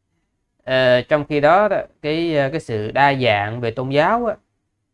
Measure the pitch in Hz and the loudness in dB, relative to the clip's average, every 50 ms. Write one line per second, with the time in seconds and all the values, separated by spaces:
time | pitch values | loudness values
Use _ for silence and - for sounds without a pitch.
0 | _ _ _ _ _ _ _ _ _ _ _ _ _ 127 131 131 131 127 123 123 | _ _ _ _ _ _ _ _ _ _ _ _ _ -2 0 2 4 4 4 2
1 | 120 - 156 147 143 - 151 143 139 151 175 196 214 202 196 147 - - _ _ | 2 0 0 -2 0 -2 0 2 4 4 4 4 4 2 0 -2 -4 -8 _ _
2 | - 147 156 165 170 170 156 143 139 135 156 156 - - 113 107 107 113 - 131 | -6 -4 -4 -2 -2 -2 0 0 0 -2 -4 -6 -6 -6 -6 -6 -6 -4 0 2
3 | 139 143 139 131 123 113 104 101 101 107 113 123 120 113 113 135 127 131 135 143 | 2 2 2 2 2 2 2 0 -2 -4 -6 -6 -6 -6 -6 -6 -6 -2 0 0
4 | 156 185 220 240 240 220 - - _ _ _ _ _ _ _ _ _ _ | 2 2 0 -2 -2 -4 -6 -8 _ _ _ _ _ _ _ _ _ _